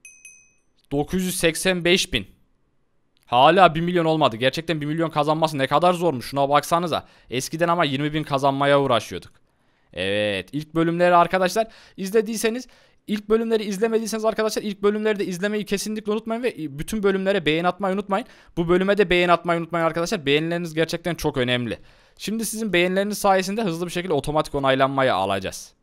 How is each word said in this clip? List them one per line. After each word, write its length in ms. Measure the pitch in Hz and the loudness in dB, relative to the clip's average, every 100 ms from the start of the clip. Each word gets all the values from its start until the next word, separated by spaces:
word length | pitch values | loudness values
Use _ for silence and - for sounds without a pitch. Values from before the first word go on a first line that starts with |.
| - - - - _ _ _ _ - | -20 -20 -20 -20 _ _ _ _ -6
Dokuz 320 | 143 143 185 | -4 -2 -2
yüz 140 | 185 - | -4 0
seksen 480 | 170 156 190 180 170 | 0 0 -2 0 2
beş 280 | 185 - | 2 2
bin. 140 | 123 92 - _ _ _ _ _ _ _ _ - | -4 -6 -18 _ _ _ _ _ _ _ _ -2
Hala 500 | 123 147 180 175 156 | 4 6 8 6 4
bir 60 | |
milyon 240 | 170 180 160 | -2 0 0
olmadı. 300 | 160 139 110 | 2 2 2
Gerçekten 460 | 131 165 156 156 | -2 -2 -4 -4
bir 40 | 147 | -4
milyon 240 | 160 160 | -4 -2
kazanması 480 | 151 147 156 160 147 | -2 0 0 0 -2
ne 100 | 131 | 0
kadar 260 | 147 175 | 2 2
zormuş. 320 | 175 175 131 - | 2 0 -2 -4
Şuna 240 | 139 139 | -2 2
baksanıza. 580 | 147 - 170 175 110 - _ - | 2 2 0 0 -4 -6 _ -8
Eskiden 380 | 123 - 160 170 | -6 -6 -2 0
ama 160 | 170 | 2
yirmi 300 | 151 135 151 | 0 0 -2
bin 100 | 151 | -4
kazanmaya 580 | 147 139 139 135 139 143 | -4 0 0 2 2 4
uğraşıyorduk. 500 | 139 113 - 90 - - _ _ _ _ _ | 4 0 -2 -12 -14 -20 _ _ _ _ _
Evet. 560 | - 95 101 104 98 92 | -6 -2 0 0 -2 -6
İlk 240 | 143 156 160 | -8 -6 -2
bölümleri 400 | 170 170 175 175 | 0 2 4 4
arkadaşlar 520 | 170 185 180 208 220 - - - | 4 2 0 -2 -4 -8 -20 -12
izlediyseniz, 720 | 190 226 214 220 226 240 - _ _ _ - | -2 0 0 -2 -2 -4 -10 _ _ _ -6
ilk 220 | 208 208 | -6 0
bölümleri 340 | 220 226 226 | 0 2 -2
izlemediyseniz 640 | 214 190 226 226 220 220 220 | -2 -2 0 0 -2 -4 -2
arkadaşlar 360 | 214 220 214 | 0 -2 -2
ilk 200 | 208 190 | -4 0
bölümleri 360 | 202 214 214 202 | 0 0 0 -2
de 60 | 185 | -2
izlemeyi 400 | 175 208 214 202 | -4 -4 -4 -4
kesinlikle 460 | 196 214 214 214 | -4 -4 -6 -4
unutmayın 320 | 214 220 226 | -4 -4 -4
ve 360 | 247 - 151 139 | -4 -4 -8 -8
bütün 240 | 156 220 | -8 0
bölümlere 420 | 202 190 190 202 156 | 2 2 2 0 2
beğen 180 | 156 | 2
atmayı 320 | 180 180 196 190 | 0 0 -2 -2
unutmayın. 320 | 202 196 254 - - - | -2 -4 -4 -16 -10 -4
Bu 120 | 170 | 2
bölüme 280 | 180 190 202 | 2 4 4
de 120 | 185 | 4
beğen 200 | 180 175 | 4 6
atmayı 300 | 170 175 170 | 4 2 -2
unutmayın 260 | 165 170 165 | -2 0 0
arkadaşlar. 400 | 160 170 214 139 | 0 -2 -2 2
Beğenileriniz 480 | 147 160 170 170 | 2 2 -4 -4
gerçekten 420 | 156 160 170 180 165 | -2 -2 -2 -6 -4
çok 220 | 151 139 | -2 0
önemli. 420 | 123 123 117 92 - _ _ - | 0 0 -2 -8 -12 _ _ -12
Şimdi 280 | - 220 214 | -8 -6 -6
sizin 280 | 214 220 | -6 -2
beğenileriniz 440 | 175 180 185 202 202 | 0 2 0 -2 0
sayesinde 460 | 202 190 185 208 | 2 2 0 -4
hızlı 220 | 214 165 175 | -4 -4 -6
bir 60 | |
şekilde 220 | 175 185 | -6 -2
otomatik 420 | 147 151 151 151 143 | -2 0 -2 -2 -2
onaylanmayı 580 | 135 135 135 139 131 | 0 2 2 2 2
alacağız. 600 | 95 98 98 92 - - _ | 2 0 -2 -4 -10 -14 _